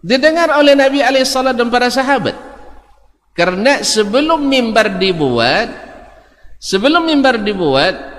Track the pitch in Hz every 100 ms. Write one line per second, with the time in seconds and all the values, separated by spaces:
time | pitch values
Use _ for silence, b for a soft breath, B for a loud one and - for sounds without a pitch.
0 | 170 254 294 320 330 302 294 277 269 277
1 | 254 262 254 262 262 240 240 240 247 240
2 | 262 277 143 - - - - - _ _
3 | _ _ _ - 175 185 233 285 - 220
4 | 208 233 302 330 277 269 233 220 214 185
5 | 190 170 143 120 117 165 233 - - -
6 | - - b b b b - 190 240 339
7 | 330 294 262 233 208 196 165 135 165 123
8 | -